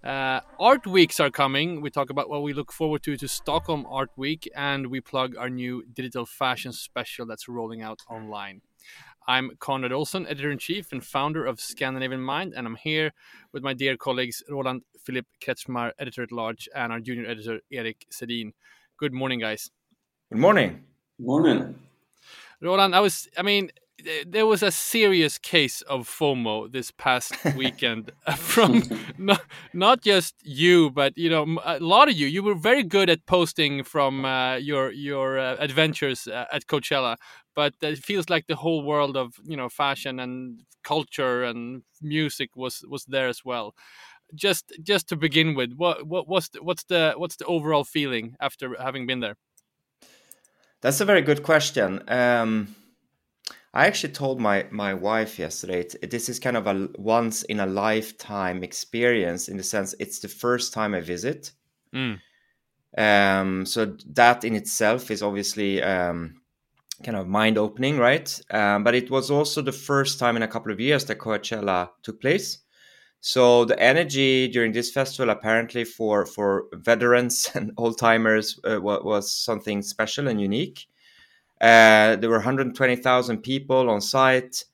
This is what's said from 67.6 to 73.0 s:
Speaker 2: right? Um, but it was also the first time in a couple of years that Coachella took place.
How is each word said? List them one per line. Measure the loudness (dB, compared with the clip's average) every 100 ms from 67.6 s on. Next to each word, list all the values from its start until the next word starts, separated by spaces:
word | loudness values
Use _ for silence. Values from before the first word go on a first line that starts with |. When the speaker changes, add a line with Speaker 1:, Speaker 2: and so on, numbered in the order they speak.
| 0 -2 -2 4
Speaker 2:
right? | 4 4 -2 -12 -4
Um, | 0 2 4
but | 4
it | 2 2
was | -2 2
also | 0 2 -2
the | -4
first | -6 0 0 0 0
time | 0 0
in |
a | -2
couple | -4 -6
of | -4
years | 0 0 0
that | -8
Coachella | -4 -4 -4 -4 0 0 -2 _
took | -14 -4
place. | 0 0 -2 -12 _ _ -20 _